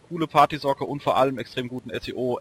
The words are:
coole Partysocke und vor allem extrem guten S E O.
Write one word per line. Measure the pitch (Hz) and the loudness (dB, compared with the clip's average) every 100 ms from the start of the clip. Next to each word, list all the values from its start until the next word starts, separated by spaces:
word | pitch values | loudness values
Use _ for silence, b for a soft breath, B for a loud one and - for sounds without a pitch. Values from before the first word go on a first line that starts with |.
| _ | _
coole | 170 160 | -6 2
Partysocke | 151 147 147 139 135 | 4 4 2 -2 -2
und | 123 143 | -4 -2
vor | 139 107 | 2 4
allem | 135 123 | 4 0
extrem | 120 - 123 | -8 -8 -8
guten | 123 117 | -10 -8
S | 110 - | -8 -8
E | |
O. | - 127 120 | -4 -4 -2